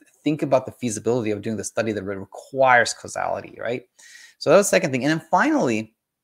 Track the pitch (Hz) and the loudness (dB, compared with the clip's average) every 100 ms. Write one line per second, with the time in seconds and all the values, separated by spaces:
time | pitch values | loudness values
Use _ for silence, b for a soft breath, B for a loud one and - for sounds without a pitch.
0 | _ _ 147 151 147 131 127 - 120 107 | _ _ -4 -2 0 0 -2 -6 -6 -4
1 | 113 123 107 101 113 104 98 - 117 104 | -2 -2 -2 -4 -6 -6 -6 -4 -2 -4
2 | 95 98 95 - - 131 131 123 110 - | -6 -8 -12 -18 -8 2 4 6 4 -4
3 | - 95 90 92 - - - 123 - _ | -10 -6 -4 -6 -10 -10 -8 -8 -10 _
4 | B B B B 135 180 202 208 165 127 | B B B B 4 4 6 2 2 0
5 | 139 160 - 180 269 294 151 110 110 _ | 0 -2 0 0 2 2 0 -2 -4 _
6 | _ _ | _ _